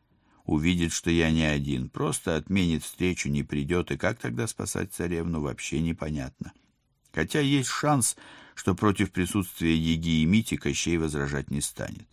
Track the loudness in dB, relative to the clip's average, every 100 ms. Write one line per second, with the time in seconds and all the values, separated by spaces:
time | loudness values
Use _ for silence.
0 | _ _ _ _ -2 0 2 2 0 0
1 | 2 4 4 4 2 0 0 -4 -4 -4
2 | -4 -2 -2 -2 0 0 2 0 -4 -2
3 | -2 0 -2 -2 -2 -2 0 0 -2 -2
4 | -2 -2 -4 -4 -4 -4 -6 -4 -6 -4
5 | -2 -2 -2 -2 -4 -4 -4 -2 -2 -2
6 | -4 -6 -6 -10 -14 -18 _ _ _ _
7 | _ -4 -2 0 2 2 0 -2 2 2
8 | 2 -4 -12 -20 -20 -6 -2 2 4 4
9 | 2 0 0 0 -2 0 2 4 2 2
10 | 2 4 6 4 2 -2 -2 -2 0 0
11 | 0 -2 -2 -4 -4 -4 -4 -6 -10 -10
12 | -18